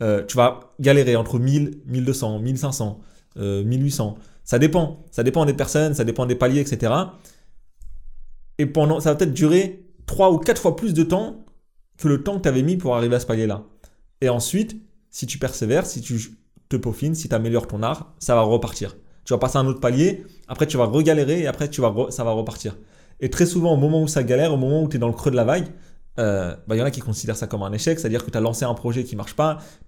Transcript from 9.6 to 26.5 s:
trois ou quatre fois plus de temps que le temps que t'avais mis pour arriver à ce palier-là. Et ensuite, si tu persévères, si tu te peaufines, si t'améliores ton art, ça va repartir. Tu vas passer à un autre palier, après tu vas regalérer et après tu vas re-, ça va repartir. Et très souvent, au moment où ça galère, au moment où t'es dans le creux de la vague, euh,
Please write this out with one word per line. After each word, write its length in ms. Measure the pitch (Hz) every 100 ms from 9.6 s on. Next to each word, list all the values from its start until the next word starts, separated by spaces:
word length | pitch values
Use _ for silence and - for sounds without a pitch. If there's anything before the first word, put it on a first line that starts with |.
| 190 - - - -
trois 260 | - 190
ou 60 | -
quatre 220 | - 220
fois 140 | 180
plus 180 | - 226
de 120 | 160
temps 400 | 156 185 220 - - - _ _ _ -
que 120 | 151
le 160 | 139
temps 120 | 196 196
que 60 |
t'avais 200 | 170 131
mis 140 | 147 185
pour 200 | 127 120
arriver 180 | 120
à 60 | 120
ce 60 | -
palier-là. 360 | 113 107 98 - _ - _ _ -
Et 80 | 127
ensuite, 480 | 120 120 190 220 - - _ _
si 160 | - 127
tu 120 | -
persévères, 480 | 131 - 110 151 185
si 140 | 135
tu 360 | 107 117 - - _ _ -
te 80 | 127
peaufines, 380 | 120 - 147
si 140 | 160 -
t'améliores 400 | 113 113 117 -
ton 140 | 104
art, 300 | 113 - - -
ça 160 | -
va 80 | 117
repartir. 540 | 110 117 113 - 98 - - -
Tu 80 | -
vas 60 | 135
passer 200 | 131 143
à 20 |
un 60 | 131
autre 140 | 131
palier, 440 | 123 127 180 202 - - -
après 180 | 131 151
tu 100 | 135
vas 80 |
regalérer 560 | 113 139 160 151 139 170
et 60 | 147
après 240 | - 147
tu 100 | 147
vas 80 | 120
re-, 220 | 104 135
ça 140 | -
va 80 | 117
repartir. 440 | 110 107 - 107 - - _ - -
Et 100 | 127
très 160 | - 175
souvent, 260 | 180 170
au 40 | 143
moment 260 | 147 160
où 60 | 151
ça 140 | 147
galère, 300 | 120 123 160
au 40 | 139
moment 260 | 127 151
où 60 | 156
t'es 100 | 127
dans 80 | 117
le 80 |
creux 160 | 113 147
de 60 | 123
la 80 |
vague, 240 | 113 175 160 - - - - -
euh, 360 | 107 98 90